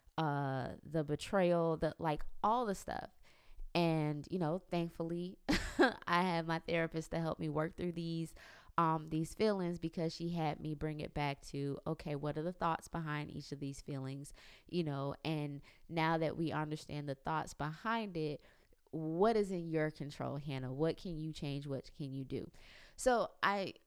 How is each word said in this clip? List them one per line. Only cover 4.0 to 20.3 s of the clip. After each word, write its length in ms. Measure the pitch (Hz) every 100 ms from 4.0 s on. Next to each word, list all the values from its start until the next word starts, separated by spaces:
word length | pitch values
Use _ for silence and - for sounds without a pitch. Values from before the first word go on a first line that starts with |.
| 151 147 -
you 100 | 185
know, 220 | 156 175 -
thankfully, 680 | 175 170 - 165 175 180 -
<laughs> 640 | - - - - 269 - -
I 140 | 175
had 260 | 185 170 165
my 120 | 165
therapist 520 | - 170 165 165 160
to 80 | 160
help 200 | 160 -
me 100 | 160
work 260 | 147 160 -
through 180 | 180
these, 400 | 170 165 165 160 - - - - -
um, 300 | 165 160 156
these 240 | 156 160
feelings, 460 | - 220 202 175 175
because 340 | 165 175 160
she 160 | - 170
had 300 | 170 156 156
me 160 | 147 151
bring 240 | 156 151
it 140 | -
back 280 | - 147 139 -
to, 300 | 143 139 139 -
"Okay, 280 | 160 - 147
what 220 | 151 147
are 60 |
the 80 | 160
thoughts 360 | 180 170 160 -
behind 440 | 165 160 151 147
each 200 | - 143
of 80 | 139
these 220 | 139 139
feelings?" 520 | - 139 131 139 143 - - - -
You 140 | 175
know, 320 | 160 139 139 -
and 380 | 147 156 147 143 - - -
now 280 | 165 160 165
that 200 | 160 -
we 140 | 165
understand 560 | 147 156 156 - 147 147
the 80 | 135
thoughts 380 | - 156 151
behind 640 | - 143 156 226 226 214 170
it, 240 | 151 151 - - _ - _
what 440 | 160 156 165 208 220
is 160 | 202
in 180 | 185 165
your 220 | 160 156
control, 460 | 156 165 - 131